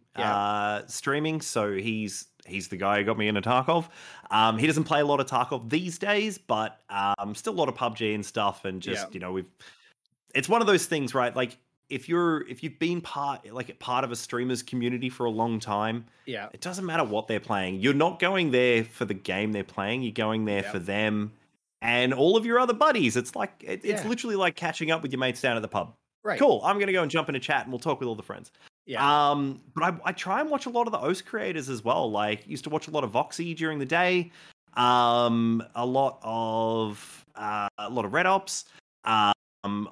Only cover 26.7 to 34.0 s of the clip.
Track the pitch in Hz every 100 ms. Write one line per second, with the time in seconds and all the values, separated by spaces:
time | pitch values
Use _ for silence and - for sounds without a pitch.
26.7 | 202 196 185 156 160 156 135 139 139 117
27.7 | 123 165 131 123 107 - 98 - _ -
28.7 | _ - 117 139 147 143 143 139 139 -
29.7 | - 170 170 185 180 190 214 311 277 262
30.7 | 240 233 214 135 185 - 220 190 160 131
31.7 | 120 110 147 123 104 104 107 - - 156
32.7 | 156 156 156 123 117 151 - 170 160 160
33.7 | 151 135 165